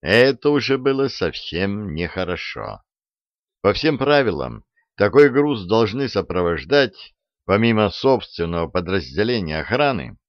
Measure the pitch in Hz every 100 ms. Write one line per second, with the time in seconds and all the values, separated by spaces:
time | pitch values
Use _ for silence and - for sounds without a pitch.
0 | 71 107 131 139 - 143 123 135 131 135
1 | 135 - 87 - - 82 98 101 104 78
2 | 87 - 90 85 - - 107 101 _ _
3 | _ _ _ _ _ _ 101 101 156 135
4 | 135 147 123 78 64 55 _ _ _ -
5 | 101 127 143 127 147 123 87 110 110 117
6 | 135 101 85 90 87 82 67 143 131 -
7 | - _ _ _ - 101 117 110 104 -
8 | 131 127 - - 85 85 82 92 87 95
9 | 62 71 107 120 85 78 76 120 143 117
10 | 62 -